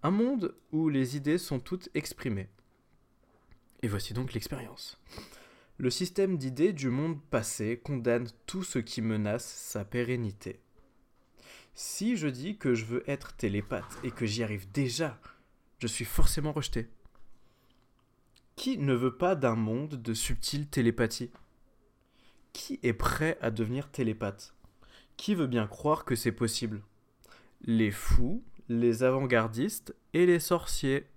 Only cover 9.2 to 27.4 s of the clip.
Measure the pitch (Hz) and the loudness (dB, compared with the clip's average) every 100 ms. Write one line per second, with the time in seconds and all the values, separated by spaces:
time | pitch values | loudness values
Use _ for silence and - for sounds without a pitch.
9.2 | 104 107 - - - - 101 120 120 123 | 0 -2 -4 -14 -10 -8 -6 -4 -2 -2
10.2 | 113 101 - - _ _ - _ _ _ | -4 -6 -12 -12 _ _ -20 _ _ _
11.2 | _ _ - - - - - - 208 240 | _ _ -20 -20 -20 -14 -10 -2 0 0
12.2 | 151 127 151 208 143 120 110 120 - 139 | 0 -2 -6 -4 2 2 2 -4 -2 -6
13.2 | - - 113 101 104 117 - - 131 110 | -6 -4 -2 0 -2 -6 -8 -8 -10 -4
14.2 | 113 107 113 104 92 - 135 117 160 110 | -2 -2 -4 -4 -6 -2 -2 0 -4 -4
15.2 | - - _ _ _ _ 120 - 101 - | -18 -20 _ _ _ _ -6 -4 -2 8
16.2 | - - 151 151 139 - 110 - - - | 8 8 -2 -2 -4 -4 -6 -12 -20 -20
17.2 | - - - _ _ _ _ _ _ _ | -18 -18 -20 _ _ _ _ _ _ _
18.2 | _ _ _ - - 262 139 123 127 123 | _ _ _ -8 -4 0 2 4 2 2
19.2 | 175 180 131 113 110 117 151 143 117 110 | 2 4 2 2 0 0 -4 -6 -4 -2
20.2 | - - - 147 147 - 117 117 113 - | 0 0 0 -2 -2 2 2 4 0 0
21.2 | 120 - - _ _ _ _ _ _ _ | -10 -12 -20 _ _ _ _ _ _ _
22.2 | - - _ - - - 123 113 - - | -20 -20 _ -16 -10 -2 0 2 2 2
23.2 | 156 160 123 110 113 123 147 - 120 107 | 0 0 -2 0 -2 -2 -6 -2 -2 0
24.2 | 101 98 - - - _ - - - - | -4 -6 -16 -20 -20 _ -20 -20 -20 -10
25.2 | - 202 143 120 107 - - 160 - 120 | -2 0 2 2 -2 -2 0 0 0 0
26.2 | 120 - 117 - 117 104 - _ _ _ | 0 0 -2 0 -4 -6 -12 _ _ _
27.2 | - - | -20 -20